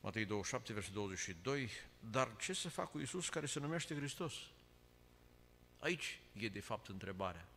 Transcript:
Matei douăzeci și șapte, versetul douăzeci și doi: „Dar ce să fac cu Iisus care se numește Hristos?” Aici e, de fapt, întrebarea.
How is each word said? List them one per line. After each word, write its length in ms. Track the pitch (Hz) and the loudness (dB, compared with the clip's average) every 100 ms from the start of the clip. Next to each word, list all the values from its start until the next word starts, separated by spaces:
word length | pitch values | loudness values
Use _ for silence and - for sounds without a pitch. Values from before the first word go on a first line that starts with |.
Matei 220 | - 101 104 | 0 0 2
douăzeci 200 | 104 98 | 2 2
și 60 | |
șapte, 220 | 123 - | 0 0
versetul 240 | 104 92 98 | -2 -2 0
douăzeci 180 | 101 92 | 0 0
și 160 | - 85 | -2 -2
doi: 280 | 90 143 123 - - - | 0 2 2 -2 -10 -12
„Dar 360 | 117 117 123 110 | 0 4 4 2
ce 160 | - | -2
să 160 | 185 175 | 0 0
fac 220 | - 170 | 0 0
cu 80 | 151 | 0
Iisus 300 | 143 185 165 | 0 0 0
care 160 | 165 143 | 0 2
se 140 | - | 0
numește 360 | 143 165 - 147 | 2 2 0 -2
Hristos?” 380 | 143 - 165 - - - - - - - - - - - - - - - | -2 0 -2 -2 -8 -14 -20 -20 -20 -20 -20 -20 -20 -20 -20 -20 -20 0
Aici 400 | 156 175 - - - | 2 4 0 -6 -10
e, 160 | 107 110 | -2 -2
de 100 | 101 | -2
fapt, 280 | - 107 - | -2 -4 -2
întrebarea. 600 | 95 95 95 95 87 85 | -4 -4 0 0 0 -10